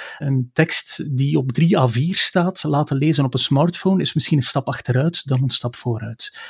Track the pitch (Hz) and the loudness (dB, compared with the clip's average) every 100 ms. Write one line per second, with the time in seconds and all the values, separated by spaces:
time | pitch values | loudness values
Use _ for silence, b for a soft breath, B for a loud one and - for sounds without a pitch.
0 | B B 143 135 123 - 160 - - - | B B -2 0 0 0 2 2 0 -4
1 | - 127 139 151 131 123 165 196 127 113 | -4 -2 2 2 0 2 4 4 2 2
2 | 160 196 - 185 175 - 151 143 151 135 | 0 0 0 0 0 -2 0 0 0 0
3 | 151 147 135 127 - 139 170 - 190 190 | 2 2 0 0 2 2 2 0 0 0
4 | 147 156 - 147 - 143 135 123 - 123 | 0 0 2 2 2 -2 -4 -4 -2 0
5 | 156 170 - 131 131 - 123 - 123 110 | 0 0 0 0 0 -2 -4 -6 -4 -4
6 | 110 117 - B B | -6 -8 -10 B B